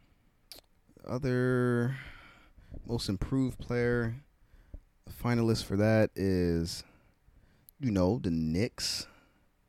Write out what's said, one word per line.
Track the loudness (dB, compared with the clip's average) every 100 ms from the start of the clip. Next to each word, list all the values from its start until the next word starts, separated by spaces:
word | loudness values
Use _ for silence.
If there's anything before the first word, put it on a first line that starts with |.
| _ _ _ _ _ -20 -20 _ _ -18 -10
Other | -4 -2 0 2 2 2 2 0 -2 -10 -20 -20 -20 -20 -20 -18 -14 -6
most | -6 -4
improved | -4 -2 0 -2 -4
player, | -4 -2 0 0 -2 -6 -12 _ _ -20 -20 -20 -20 _ -20
the |
finalist | -6 0 2 2 0
for | 0 2
that | 4 6 4 2
is, | 0 2 2 2 -2 -6 -14 _ _ _ _ _ -20 _ -20 -6
you | 0
know, | 2 4 2
the | 0
Knicks. | 0 0 0 -2 -2 -6 -6 -8 -18 _ _ _ _